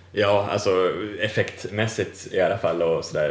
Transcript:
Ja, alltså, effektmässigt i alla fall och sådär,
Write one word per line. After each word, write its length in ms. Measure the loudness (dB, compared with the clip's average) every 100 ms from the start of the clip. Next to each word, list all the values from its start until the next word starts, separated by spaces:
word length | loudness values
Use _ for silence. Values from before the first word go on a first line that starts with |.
| -6
Ja, 360 | 0 4 4 2
alltså, 400 | 0 2 4 2 0 -6 -4 -2 -2
effektmässigt 840 | -2 -6 -6 -2 -2 -2 -4 -8 -4
i 60 | 2
alla 180 | 2 2
fall 240 | 0 0
och 220 | 2 0
sådär, 260 | -2 -2 0